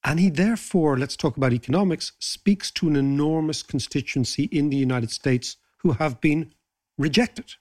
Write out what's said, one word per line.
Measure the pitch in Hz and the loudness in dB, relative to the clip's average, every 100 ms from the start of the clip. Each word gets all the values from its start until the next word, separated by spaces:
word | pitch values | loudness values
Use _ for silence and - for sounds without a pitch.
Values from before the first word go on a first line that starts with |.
| - | -2
And | 156 | 2
he | 190 | 2
therefore, | 151 196 226 - 190 156 135 | 4 0 0 0 2 2 2
let's | 139 - | -2 -2
talk | 160 - | -4 0
about | 131 | 0
economics, | 120 - 156 196 160 - _ | 0 0 0 2 -2 -6 _
speaks | - - - 202 - | -10 -2 0 0 -2
to | - 175 | -4 0
an | 147 | 2
enormous | 139 139 151 160 156 147 | 2 2 2 0 -2 -4
constituency | - 139 - 147 - - 120 - | -6 -6 -4 -4 -4 -2 -2 -2
in | 143 156 147 | -2 0 0
the | 139 | 0
United | 131 127 113 | 0 0 -2
States | - 143 123 - - _ _ | -4 0 0 -2 -14 _ _
who | 180 | 0
have | 127 156 120 | 0 -2 0
been | 160 151 160 _ _ _ _ - | 0 0 -4 _ _ _ _ -4
rejected | 139 143 240 - - - | 0 2 0 -2 -20 -20